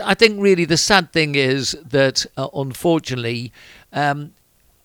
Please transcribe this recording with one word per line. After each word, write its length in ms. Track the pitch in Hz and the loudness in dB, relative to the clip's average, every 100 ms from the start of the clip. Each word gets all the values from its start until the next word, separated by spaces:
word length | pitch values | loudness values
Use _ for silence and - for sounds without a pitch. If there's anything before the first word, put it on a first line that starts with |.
I 100 | 208 | -2
think 260 | - 226 202 | 2 2 4
really 240 | 196 175 | 2 2
the 120 | 160 165 | 2 0
sad 360 | - 196 160 | 2 2 2
thing 240 | 165 151 139 | -2 0 0
is 400 | 131 139 117 - | 0 0 -4 -8
that, 420 | 117 139 135 - - - | -2 0 2 0 -6 -8
uh, 120 | 135 | -8
unfortunately, 960 | 143 135 - 175 160 - 127 117 120 123 - - - _ | -6 -8 -2 0 0 -2 -6 -6 -6 -10 -16 -20 -20 _
um, 400 | 135 147 147 147 _ _ _ _ _ | -4 -2 -4 -8 _ _ _ _ _